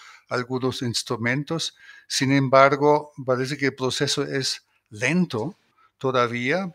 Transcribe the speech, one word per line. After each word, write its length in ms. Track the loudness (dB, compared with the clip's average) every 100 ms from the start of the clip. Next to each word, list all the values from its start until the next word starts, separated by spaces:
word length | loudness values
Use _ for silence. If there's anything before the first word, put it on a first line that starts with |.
| -20 -20 -6
algunos 500 | -4 -2 -2 -2 -2
instrumentos. 960 | -4 -4 -4 -4 -2 -2 -2 -4 -6 -10 -20 -20 -6
Sin 240 | -2 2
embargo, 800 | 2 6 6 6 6 4 2 0 -8 -4
parece 320 | -2 -2 -2
que 80 | -4
el 80 |
proceso 480 | -2 -2 -2 -2 -2
es 440 | -4 -4 -4 -6 _ _ _
lento 680 | -6 0 0 0 -2 -6 -10 _ _ _ _
todavía 680 | 0 2 0 0 -2 -2 -4